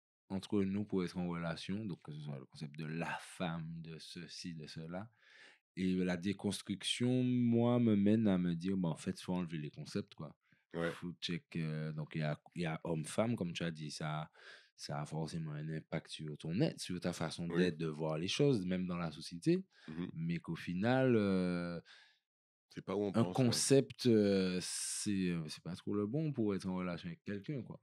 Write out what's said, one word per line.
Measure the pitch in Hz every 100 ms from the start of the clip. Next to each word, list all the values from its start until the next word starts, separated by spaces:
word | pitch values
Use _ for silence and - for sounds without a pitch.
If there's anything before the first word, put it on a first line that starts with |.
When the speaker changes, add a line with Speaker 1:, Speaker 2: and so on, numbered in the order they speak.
| _ _ -
Speaker 1:
entre | 95 - 104
nous | 95 98
pour | 104 95
être | 87 92
en | 87
relation, | 85 85 80 - 101
donc | 110 80
que | -
ce | 76
soit | 73 69
le | 64
concept | - 76 73
de |
la | 78 80 82 -
femme, | - - 90 82 80 82
de | 80 78
ceci, | - 90 78 - 92
de | 80 76
cela. | 82 80 90 110 _ _ - - - _ -
Et | 92
la | 92 90 90
déconstruction, | 95 95 104 95 - 95 - - 123 127
moi, | 127 123 120 117 120 120
me | 117 101
mène | 101 110 107
à | 92
me | 87
dire, | 85 90 98
bah, | 85
en | 76
fait, | - 90
faut | -
enlever | 90 85 82
les | 73
concepts, | - 76 101 101
quoi. | - 78 - _ _ _
Speaker 2:
Ouais. | 82 85
Speaker 1:
Faut | 80 87 82
check, | - 82 - 85
euh, | 80 78 78
donc, | 76 76
il | 80
y |
a, | 76 78 -
il | -
y | 82
a | 80
homme-femme, | 85 80 76 - 113 113
comme | 87
tu | 82
as | 85
dit, | 78 76
ça, | - 80 76 - - - - _ -
ça | - 73
a | 76
forcément | 78 78 82 78
un | 76 78
impact | 80 - 80 -
sur | - 78 73
ton | 80 92
être, | 160 -
sur | - 87
ta | 90
façon | 85 80 - 85
Speaker 2:
Oui. | 85
Speaker 1:
d'être, | 90 78
de | 82
voir | 76 78 78
les | 90
choses, | - 143 120 90
même | 92 90
dans | 87
la | 85
société. | 73 - 85 160 185 190 _ -
Speaker 2:
Mhm. | 78 90
Speaker 1:
Mais | - 82 85
qu'au | - 80
final, | - 87 110 131 131 113
euh, | 101 95 90 87 87 85 - - - _ _ _ _ _ _
Speaker 2:
C'est | -
pas | -
où | 98
on | 101
Speaker 1:
un | 104
Speaker 2:
pense, | 90
ouais. | 92
Speaker 1:
concept, | 123 110 - 139 135 - 127
euh, | 110 101 98 92 90
c'est, | - - - - 110 98 92
euh, | 87 78
c'est | -
pas | 85
trop | 87 -
le | 101 104
bon | 143 156
pour | 123 107
être | 95 95
en | 92
relation | 90 85 87
avec | 82
quelqu'un, | - 101 - 143
quoi, | - -